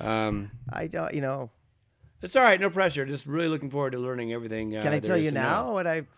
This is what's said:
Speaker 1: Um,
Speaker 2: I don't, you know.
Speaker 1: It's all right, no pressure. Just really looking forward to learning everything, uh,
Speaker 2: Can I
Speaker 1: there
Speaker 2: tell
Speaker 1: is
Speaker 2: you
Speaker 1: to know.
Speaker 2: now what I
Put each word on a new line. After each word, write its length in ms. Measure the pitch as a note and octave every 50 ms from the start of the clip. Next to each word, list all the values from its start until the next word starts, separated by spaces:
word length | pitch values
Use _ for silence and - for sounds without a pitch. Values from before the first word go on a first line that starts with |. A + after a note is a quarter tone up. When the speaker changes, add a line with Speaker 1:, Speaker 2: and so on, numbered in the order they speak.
Speaker 1:
Um, 500 | A2+ A2 A2 A2 A2 G#2+ G#2 G2+ G2+ G#2 - - - - -
Speaker 2:
I 160 | - - D#3+
don't, 260 | - E3+ D#3+ D#3+ -
you 60 | D3
know. 300 | C#3 C3 C3+ C#3 C3 A2 _ _ _ _ _ _ _ _ _ _ _ - _ - -
Speaker 1:
It's 120 | F3+ -
all 60 | C4+ B3+
right, 180 | A3+ G3 F3+
no 100 | G3 G3+
pressure. 340 | E3 F#3+ F#3+ F3 C#3+ C#3+ C3+
Just 220 | C3+ C#3+ C#3 -
really 220 | C#3+ C#3+ D#3+ E3+ D#3+
looking 220 | D#3 D3 D3 C#3
forward 200 | C3+ C#3+ C#3+ C3+ B2+
to 60 | B2
learning 340 | B2 B2+ B2+ B2 A#2 A2+ A#2
everything, 440 | A#2+ A#2 A2 A2 A2 A2 G#2+ G#2+
uh, 40 | G#2+ G#2+
Speaker 2:
Can 60 | D3 D3+
I 60 | D3
Speaker 1:
there 100 | - -
Speaker 2:
tell 80 | - E3+
Speaker 1:
is 60 | D#3
Speaker 2:
you 60 | D#3
Speaker 1:
to 40 | C#3+
know. 80 | C#3 C3
Speaker 2:
now 300 | C3+ D#3+ G#3 B3 B3+ A3
what 140 | F#3+ F3+
I 160 | E3+ D#3+ D#3+ D3 - _